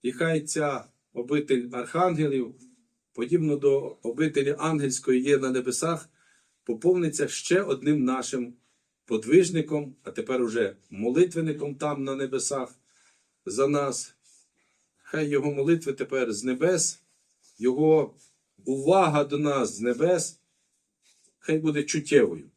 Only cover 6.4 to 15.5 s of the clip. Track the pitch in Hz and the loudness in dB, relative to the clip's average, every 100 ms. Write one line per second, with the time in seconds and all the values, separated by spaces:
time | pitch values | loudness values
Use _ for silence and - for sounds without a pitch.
6.4 | _ _ - 110 165 180 165 - 143 - | _ _ -8 -2 2 2 0 -2 -4 -4
7.4 | - 175 196 135 139 151 127 131 123 131 | 0 0 2 -2 0 2 2 -2 -4 -6
8.4 | 120 - _ _ _ _ _ 110 110 160 | -6 -10 _ _ _ _ _ -4 4 4
9.4 | 175 160 151 151 143 - - - 113 127 | 6 0 -2 -4 -6 -12 -14 -10 -4 -2
10.4 | 120 113 101 - _ 95 110 135 180 165 | 0 0 -2 -4 _ -6 -2 2 2 2
11.4 | 160 151 147 139 151 143 135 135 135 131 | -4 -4 -8 -6 -6 -4 -4 -4 -4 -4
12.4 | - 139 127 - _ _ _ _ _ _ | -4 -4 -6 -12 _ _ _ _ _ _
13.4 | - 107 139 143 139 - - _ _ _ | -10 0 2 2 -2 -4 -10 _ _ _
14.4 | _ _ _ _ _ _ - 156 151 147 | _ _ _ _ _ _ -8 -4 0 0
15.4 | 143 | 0